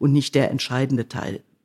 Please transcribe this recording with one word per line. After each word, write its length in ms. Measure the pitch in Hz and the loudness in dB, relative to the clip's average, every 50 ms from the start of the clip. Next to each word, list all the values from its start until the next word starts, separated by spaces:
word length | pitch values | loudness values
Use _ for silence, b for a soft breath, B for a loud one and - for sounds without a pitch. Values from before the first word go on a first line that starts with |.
und 120 | B 143 139 | B 4 4
nicht 220 | 147 139 - - | 4 2 2 2
der 160 | 143 135 - | 2 2 2
entscheidende 580 | - 135 - - 123 127 135 135 135 117 113 - | 0 -4 -4 -2 -2 -2 0 0 0 -2 -2 -4
Teil. 340 | - 127 - - 98 - - _ _ _ | -6 -8 -6 -6 -8 -8 -12 _ _ _